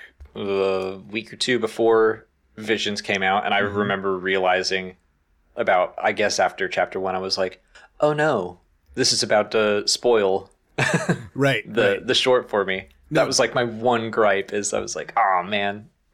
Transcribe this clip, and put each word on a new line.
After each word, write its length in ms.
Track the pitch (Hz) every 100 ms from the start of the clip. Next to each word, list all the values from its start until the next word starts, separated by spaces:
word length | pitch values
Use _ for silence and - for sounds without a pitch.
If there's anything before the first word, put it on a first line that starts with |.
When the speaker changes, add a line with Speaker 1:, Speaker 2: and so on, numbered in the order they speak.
| - - -
Speaker 1:
a 640 | 107 101 98 95 95 95 95 101
week 220 | 107 110
or 40 | -
two 220 | - 123
before 680 | 110 - 113 113 110 110 - _ _ -
Visions 440 | 110 107 104 101
came 220 | - 101
out, 220 | 95 98 -
and 80 |
I 80 | 101
Speaker 2:
Mm-hmm. 140 | 101 101
Speaker 1:
remember 400 | 104 98 98 92
realizing 800 | 92 95 92 92 92 92 92 92 _ _ _ _ _ -
about, 380 | 104 92 90 -
I 100 | 104
guess 260 | 104 104 -
after 300 | 92 - 95
chapter 320 | - 90 95
one, 140 | 92
I 40 | 92
was 200 | 95 98
like, 240 | 92 - _ - - -
"Oh 120 | 151
no, 480 | 151 151 123 87 87 _ _ _
this 180 | - 131
is 100 | 107
about 280 | 113 104 104
to 340 | 110 107 104 -
spoil 600 | - 123 117 98 95 - _ _ -
<laughs> 580 | 131 160 - 170 -
Speaker 2:
Right, 300 | - 135 117 -
Speaker 1:
the, 160 | 110 104
Speaker 2:
right. 140 | 98 95
Speaker 1:
the 80 |
short 360 | 123 131 127 107
for 140 | 107
me." 240 | 95 95 - _ -
That 120 | 147
Speaker 2:
No. 40 | 123
Speaker 1:
was, 120 | 139
like, 160 | 117
my 100 | 131
one 460 | 120 110 120 120 113
gripe 420 | 110 107 98 98
is 200 | 104 101
I 60 | 107
was 140 | 101
like, 180 | - - -
"Oh 260 | 104 92
man, 440 | 92 104 101 104 104 _ _